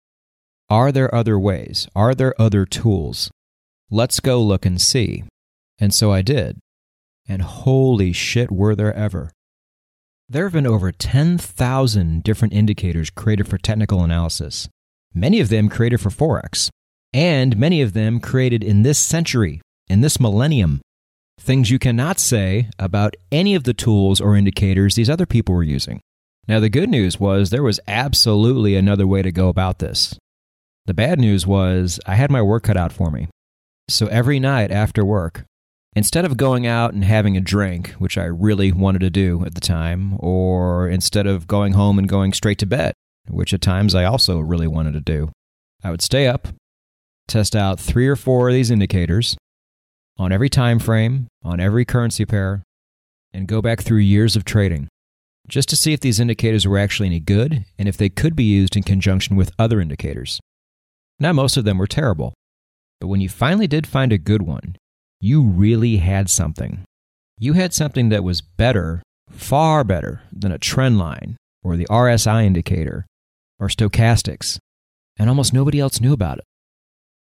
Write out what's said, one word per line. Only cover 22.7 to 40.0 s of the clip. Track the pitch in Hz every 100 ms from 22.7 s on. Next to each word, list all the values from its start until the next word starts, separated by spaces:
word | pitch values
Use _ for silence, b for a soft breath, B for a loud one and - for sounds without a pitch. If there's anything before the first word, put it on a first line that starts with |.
| -
about | 95 101 104 - -
any | 147 202
of | 185
the | 123
tools | 113 113 104 98 95
or | 101 101
indicators | 98 - 98 95 101 117
these | 113
other | 165
people | 175 117 107
were | 87
using. | 80 67 - 57 _ _ _ _ -
Now, | 110
the | 110
good | 131 214
news | 143 92 -
was | 98 98 95
there | 120
was | 131 98 -
absolutely | 110 139 127 117 104 113 131 104
another | 95 98 101 95
way | 98
to | 92
go | 87 92
about | 90 92 92
this. | 80 - - - _ _ _ _ _ _
The | -
bad | 87 127 170
news | 113 98 95
was | 98 92 92 90 - -
I | 101
had | 143
my | 135
work | 101 113
cut | - 95
out | 82
for | - 82
me. | 65 80 _ _ _ _ _ -
So | - 104
every | 113 120 139
night | 135 135 101
after | 101 110 -
work, | 101 104 85 - - _ _ _ _
instead | 107 104 160
of | 180 123
going | 135 127 120
out | 117 117
and | 101
having | 95 107 104 95
a |
drink, | 92 101 98 87 - -
which | 90 95
I |
really | 85 85 104 101 98
wanted | 87 95 92
to | 92
do | 90 92 87
at | 90
the | 85
time, | - 82 82 87